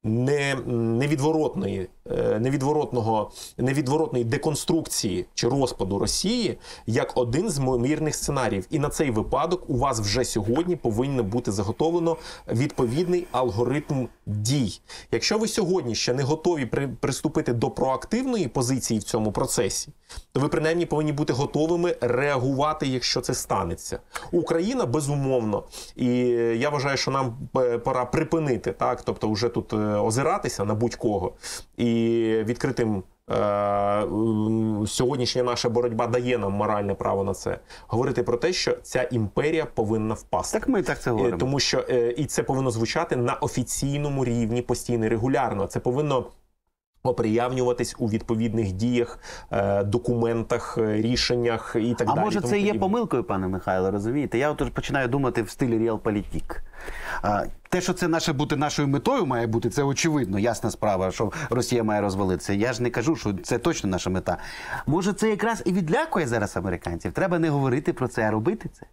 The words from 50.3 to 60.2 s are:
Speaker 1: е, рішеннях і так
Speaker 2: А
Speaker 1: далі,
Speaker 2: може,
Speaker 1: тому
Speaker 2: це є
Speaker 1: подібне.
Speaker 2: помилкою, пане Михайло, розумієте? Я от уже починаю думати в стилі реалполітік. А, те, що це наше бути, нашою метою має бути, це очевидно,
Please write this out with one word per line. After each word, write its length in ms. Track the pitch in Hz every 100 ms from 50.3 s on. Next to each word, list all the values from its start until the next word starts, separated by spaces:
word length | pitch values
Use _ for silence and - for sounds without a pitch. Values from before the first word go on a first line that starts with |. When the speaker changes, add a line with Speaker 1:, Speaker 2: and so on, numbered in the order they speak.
| 117 110 117 - -
Speaker 1:
е, 160 | 110 107
рішеннях 760 | 113 120 - 123 117 117 - 120
і 140 | 113
так 140 | 117 123
Speaker 2:
А 40 |
Speaker 1:
далі, 100 | -
Speaker 2:
може, 160 | 214 170
Speaker 1:
тому 100 | 123
Speaker 2:
це 80 | 208
є 40 |
Speaker 1:
подібне. 180 | 202 165
Speaker 2:
помилкою, 440 | 190 226 226 131
пане 240 | - 98 92
Михайло, 420 | 92 - 92 95
розумієте? 480 | 104 107 139 135 117
Я 120 | 147
от 120 | 143
уже 80 | 127
починаю 380 | - - 139 127
думати 340 | 139 135 -
в 80 | 104
стилі 280 | - 131 113
реалполітік. 840 | 113 107 117 104 95 78 - - - - - - - -
А, 220 | 101 101 - - -
те, 120 | 185
що 120 | 175
це 160 | 180 175
наше 240 | 160 160
бути, 240 | 135 143 147
нашою 320 | 147 - 143
метою 380 | 139 220 269 160
має 200 | 123 117
бути, 240 | 110 117
це 120 | 143
очевидно, 560 | 139 135 165 151